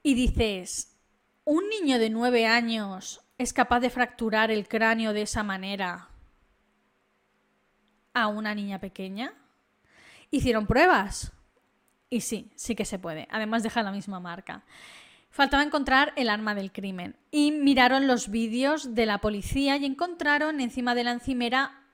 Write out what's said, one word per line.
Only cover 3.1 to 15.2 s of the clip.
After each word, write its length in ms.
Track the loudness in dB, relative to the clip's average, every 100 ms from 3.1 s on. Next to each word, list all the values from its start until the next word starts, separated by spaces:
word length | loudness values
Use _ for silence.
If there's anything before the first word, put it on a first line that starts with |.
| -16 _ -6
es 160 | -2
capaz 280 | 0 2 4
de 100 | 2
fracturar 600 | 0 -2 -2 -2 2 2
el 160 | 0 -2
cráneo 460 | 0 2 2 0
de 80 | -2
esa 220 | -2 -4
manera 680 | -4 -6 -6 -4 -4 -6 -12 -20 -20 _ _ _ _ _ _ _ _ _ _ _ _ _ _ _ _ _ _
a 140 | -2 -2
una 260 | -2 -4
niña 260 | -4 -6 -8
pequeña?". 540 | -10 -10 -10 -8 -10 -12 _ _ _ _ _ _ -20 -20 -4
Hicieron 360 | 0 2 0 2
pruebas. 680 | 6 6 6 2 -6 -10 -14 _ _ _ _ _ _ -6
Y 140 | -4
sí, 280 | -4 -8 -10 -12
sí 180 | -6
que 120 | -4 -4
se 120 | -6
puede. 300 | -8 -10 -8
Además 320 | -6 -2 -2
deja 200 | -2 -2
la 100 | -4
misma 280 | -6 -10 -12
marca. 440 | -12 -14 -14 -16 _ -20 -20 -20 -20 _